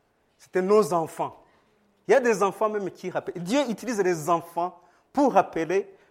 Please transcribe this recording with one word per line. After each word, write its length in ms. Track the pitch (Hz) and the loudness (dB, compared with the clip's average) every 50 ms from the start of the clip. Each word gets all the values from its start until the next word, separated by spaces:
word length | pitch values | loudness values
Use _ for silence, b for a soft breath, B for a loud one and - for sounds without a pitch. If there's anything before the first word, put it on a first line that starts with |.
| _ _ _ _ _ _ _ | _ _ _ _ _ _ _
C'était 240 | _ - _ - 185 | _ -10 _ -2 0
nos 320 | 185 190 208 214 196 147 175 | 2 4 4 4 4 2 0
enfants. 500 | 165 160 151 - - 151 131 - - b b b b b b b b _ _ _ _ _ | -2 -2 -4 -6 -6 -8 -8 -8 -14 b b b b b b b b _ _ _ _ _
Il 40 | - 233 | 2 2
y 20 | |
a 40 | 277 | 4
des 220 | 240 240 214 175 | 4 2 2 2
enfants 280 | 202 190 - - 220 214 | 0 -2 0 -2 -2 -2
même 200 | 214 202 190 165 | -2 -4 -6 -8
qui 200 | - - 185 175 | -10 -10 -10 -8
rappellent. 320 | - 143 - 135 - 170 175 | -8 -8 -8 -8 -8 -8 -4
Dieu 160 | 180 254 294 285 254 | -2 0 0 0 -2
utilise 300 | 196 - 208 247 233 202 | -4 -6 -8 -4 -2 0
les 280 | 180 185 175 156 147 175 | 0 0 0 -2 0 0
enfants 520 | 170 160 - - - 170 175 180 - b b b b b b _ - | -2 -2 -2 -6 -6 -4 -4 -4 -6 b b b b b b _ 0
pour 200 | 277 294 247 175 | 2 2 4 4
rappeler, 600 | - - - - 165 165 156 196 196 196 B B B B B | 4 2 2 0 -4 -2 0 0 -2 -2 B B B B B